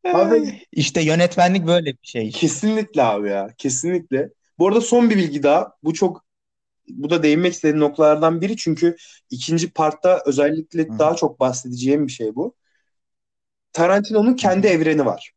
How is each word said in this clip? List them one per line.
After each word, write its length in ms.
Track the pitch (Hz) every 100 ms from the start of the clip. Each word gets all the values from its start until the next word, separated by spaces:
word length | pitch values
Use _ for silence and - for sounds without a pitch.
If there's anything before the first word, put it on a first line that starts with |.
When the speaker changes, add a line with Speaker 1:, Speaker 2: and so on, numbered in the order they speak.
| 359
Speaker 1:
Abi 480 | 339 196 226 - - -
Speaker 2:
İşte 300 | - 143 170
yönetmenlik 640 | 156 165 175 175 180 190 160
böyle 200 | 175 156
bir 60 | 131
şey. 280 | - 120 110
Speaker 1:
Kesinlikle 680 | - 160 131 214 220 208 151
abi 260 | 120 104 101
ya, 260 | 98 98 _
kesinlikle. 720 | 139 127 165 180 165 131 165 _ _ -
Bu 100 | 180
arada 120 | 220
son 300 | 226 240 233
bir 60 | 208
bilgi 260 | 165 143
daha. 300 | 139 156 - _
Bu 100 | 151
çok, 300 | 160 185 - _ _ _ _ _ _ -
bu 220 | - 147
da 120 | 170
değinmek 300 | 151 151 180
istediğim 280 | 175 156 151
noktalardan 600 | 147 147 151 151 160 170
biri 160 | 196 220
çünkü 400 | 165 160 170 170 - _ _
ikinci 400 | 123 139 165 170
partta 500 | - 156 151 180 185 143
özellikle 640 | 135 147 156 156 165 156
Speaker 2:
Hı 40 |
hı. 60 | 110
Speaker 1:
daha 180 | 156 165
çok 240 | 156 -
bahsedeceğim 680 | 127 123 123 123 127 147 139
bir 60 |
şey 220 | - 110
bu. 200 | 117 214 _ _ _ _ _ _ _ _ _ _ _ _
Tarantino'nun 600 | - 170 196 208 214 226 254
kendi 300 | 202 185 202
Speaker 2:
Hı 20 |
hı. 20 |
Speaker 1:
evreni 340 | 170 160 151 123
var. 260 | 87 -